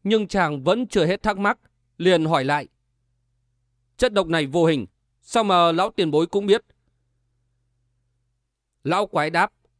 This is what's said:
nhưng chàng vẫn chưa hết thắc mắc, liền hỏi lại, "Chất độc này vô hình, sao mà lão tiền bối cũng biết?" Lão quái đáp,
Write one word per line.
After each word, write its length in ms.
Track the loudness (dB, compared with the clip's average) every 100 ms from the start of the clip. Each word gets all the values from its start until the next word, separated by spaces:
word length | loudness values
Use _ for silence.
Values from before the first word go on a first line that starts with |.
nhưng 240 | -2 -2 0
chàng 360 | -2 -2 -2
vẫn 240 | -2 -2 -2
chưa 180 | 0 0
hết 180 | 0
thắc 140 | -4 -2
mắc, 220 | -2 -2 _ _ _ -4
liền 280 | 2 2 2
hỏi 200 | 0 0
lại, 220 | -2 -4 _ _ _ _ _ _ _ _ _ _ _ _ -4
"Chất 160 | -2
độc 140 | 0 0
này 180 | -2 -2
vô 200 | 0 2
hình, 200 | 0 -4 _ _ _
sao 220 | _ -2
mà 280 | 2 2 2
lão 200 | 2 -2
tiền 200 | -2 0
bối 140 | 0 0
cũng 200 | -2 0
biết?" 200 | 0 0 _ _ _ _ _ _ _ _ _ _ _ _ _ _ _ _ _ _ _ _ _
Lão 240 | -4 -4 -2
quái 220 | -4 -2
đáp, 240 | 0 -2 _ _ _